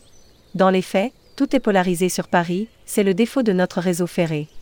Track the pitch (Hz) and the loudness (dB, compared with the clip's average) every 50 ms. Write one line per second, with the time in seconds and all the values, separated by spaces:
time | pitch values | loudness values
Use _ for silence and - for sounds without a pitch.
0 | - - - - - - _ _ _ _ - 180 190 190 185 185 180 - - 190 | -20 -20 -20 -20 -20 -20 _ _ _ _ -2 2 2 4 4 2 0 0 -2 -2
1 | 196 262 - _ _ _ - - 277 - - 254 - 226 196 190 180 190 180 160 | -2 -2 -6 _ _ _ -6 -4 -2 0 0 0 0 2 2 2 2 0 0 0
2 | 185 180 - - 175 - - 180 170 170 175 185 220 - _ _ - - - 226 | 0 0 -2 -4 -4 0 0 0 0 0 -2 -4 -4 -6 _ _ -16 -4 -2 0
3 | 202 196 190 175 233 233 - 277 254 208 185 185 180 180 - 190 170 185 175 160 | 2 2 2 2 0 0 0 0 0 2 2 2 0 0 -2 -2 -2 -2 -2 0
4 | 180 170 - - 175 160 160 147 151 - _ - | -2 -2 -2 -2 -2 -2 -2 -4 -6 -8 _ -12